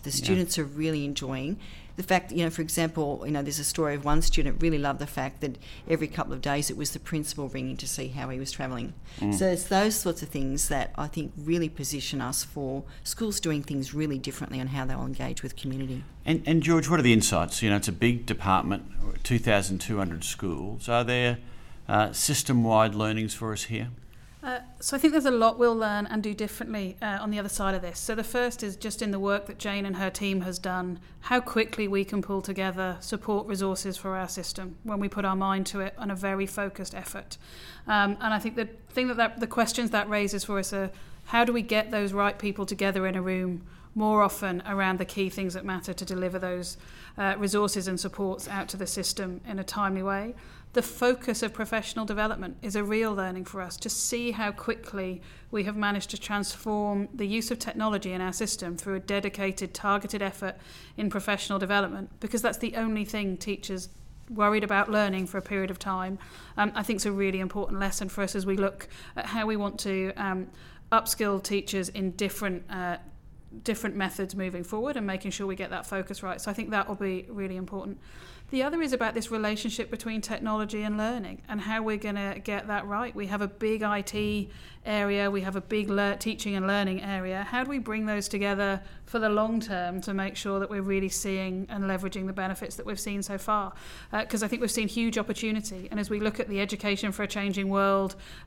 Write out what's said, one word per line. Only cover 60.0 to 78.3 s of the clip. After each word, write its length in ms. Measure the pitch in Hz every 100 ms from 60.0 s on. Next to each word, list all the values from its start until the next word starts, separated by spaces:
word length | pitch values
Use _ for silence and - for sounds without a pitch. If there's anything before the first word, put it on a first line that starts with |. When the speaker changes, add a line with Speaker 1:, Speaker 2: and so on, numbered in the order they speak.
| 196 208
Speaker 3:
effort 340 | 196 185 190 - - - - -
in 140 | 214
professional 480 | 208 208 202 - 196
development, 540 | 190 202 190 196 196 -
because 240 | 226 240
that's 160 | 233 226
the 160 | 226 233
only 280 | 226 214
thing 340 | 208 214 196 180
teachers 520 | - 202 - 185 175 - - - -
worried 340 | 214 208 214
about 240 | 202 196 214
learning 340 | 214 202 190 180
for 140 | 196
a 20 |
period 300 | 185 202 190
of 80 | 180
time, 400 | 202 185 185 190 - - - -
um, 140 | 208 214
I 80 |
think 140 | 208 208
is 100 | 208
a 40 |
really 280 | 196 196 190
important 400 | 190 208 190 196
lesson 280 | 196 - 190
for 140 | 208
us 120 | 190 202
as 100 | 190
we 100 | 196
look 320 | 196 196 - - - -
at 100 | -
how 220 | 226 220
we 80 | 214
want 240 | 202 214
to, 340 | 208 190 190 196
um, 320 | 196 185 185 - - - -
upskill 500 | 226 226 - 208 196
teachers 480 | 196 202 196 196 180
in 220 | - 190
different, 520 | 170 202 - 202 180 -
uh, 280 | 196 180 175 - - - - - 220
different 320 | - 220 220 202
methods 400 | 190 - 190 196
moving 280 | 185 180
forward 320 | 175 214 262 269
and 120 | 202
making 240 | 190 196
sure 160 | - 196
we 80 | 190
get 160 | 190
that 160 | 185 -
focus 340 | 196 190 196
right. 180 | 185 -
So 120 | -
I 20 |
think 160 | 208 220
that 180 | 214 196
will 60 |
be 320 | 196 196 185 -
really 260 | 208 190 185
important. 420 | 185 196 190 - - - -